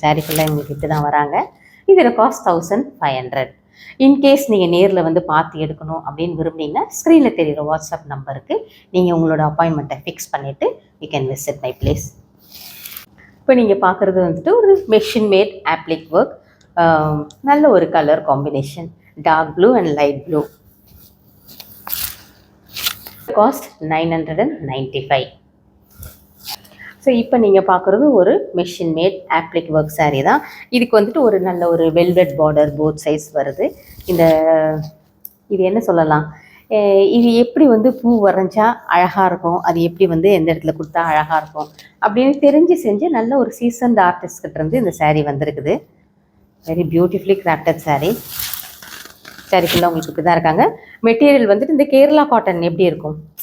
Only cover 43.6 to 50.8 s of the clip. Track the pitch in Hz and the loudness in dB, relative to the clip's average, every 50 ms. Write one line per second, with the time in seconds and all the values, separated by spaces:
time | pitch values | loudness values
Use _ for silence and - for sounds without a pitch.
43.6 | 240 240 233 - 254 240 226 208 185 175 175 - 185 170 - - - 156 - 156 | -4 -4 -2 -2 0 0 2 4 4 2 2 -2 -10 -14 -16 -14 -14 -12 -6 -6
44.6 | 156 156 190 262 226 175 165 - 156 151 151 151 147 147 139 139 147 151 147 147 | -4 -2 -2 0 -2 -2 -2 0 0 2 2 2 0 -2 -4 -4 -4 -6 -6 -6
45.6 | 135 147 214 302 - _ _ _ _ _ _ _ _ _ _ _ _ _ _ _ | -4 -4 -4 -4 -6 _ _ _ _ _ _ _ _ _ _ _ _ _ _ _
46.6 | - 165 160 175 170 143 165 165 180 175 196 190 - 196 196 196 - 170 156 156 | -8 -6 -4 -4 -2 0 0 0 0 0 0 -4 -2 -2 -2 0 0 -2 -2 0
47.6 | - 165 156 160 - 160 147 139 147 185 233 - - - - - - - - - | 0 -2 -4 -2 -2 -2 -2 0 0 -2 -4 -6 -8 -14 -14 -12 -12 -12 -12 -14
48.6 | - - - - - - - - - - - _ - - - - - - - 180 | -16 -20 -20 -20 -20 -20 -20 -20 -20 -20 -20 _ -20 -20 -20 -16 -6 0 0 0
49.6 | 170 165 - 175 175 175 165 160 160 - - - 156 175 170 170 170 160 156 190 | 0 2 0 0 0 0 -2 -2 -6 -6 -6 -2 0 0 0 2 2 0 2 2
50.6 | 285 453 - - | 2 0 0 -6